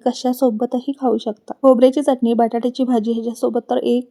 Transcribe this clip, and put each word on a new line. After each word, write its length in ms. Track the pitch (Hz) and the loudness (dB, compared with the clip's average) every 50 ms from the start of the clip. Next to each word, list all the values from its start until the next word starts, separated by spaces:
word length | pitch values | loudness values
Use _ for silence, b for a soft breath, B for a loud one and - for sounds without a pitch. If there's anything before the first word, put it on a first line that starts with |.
| - | -2
कशासोबतही 880 | 247 240 - - 254 247 247 277 254 214 214 247 247 - 247 247 - 277 | -4 -4 -2 -2 -4 -2 0 0 0 0 0 -2 -4 -4 -4 -6 -6 -6
खाऊ 240 | - 269 254 226 226 | -4 -2 -2 -2 -2
शकता. 360 | - 226 214 - _ - 226 | -4 -6 -10 -10 _ -16 -6
खोबऱ्याची 460 | - - 269 262 226 247 262 254 294 277 | 2 4 4 6 6 6 4 4 2 0
चटणी, 300 | 294 262 254 240 233 233 | 0 0 0 0 0 2
बटाट्याची 500 | 226 233 226 240 233 233 247 247 - 262 | 2 0 0 0 -2 -4 -4 -4 -4 -2
भाजी 280 | 240 254 226 208 233 233 | 0 0 0 0 -2 -4
ह्याच्यासोबत 580 | 226 220 233 226 - - 247 226 240 226 - | -4 -4 -6 -6 -4 -4 -2 -2 -4 -4 -2
तर 80 | 254 247 | -2 -2
एक 320 | - 240 240 247 247 247 | 0 0 0 -2 -2 -2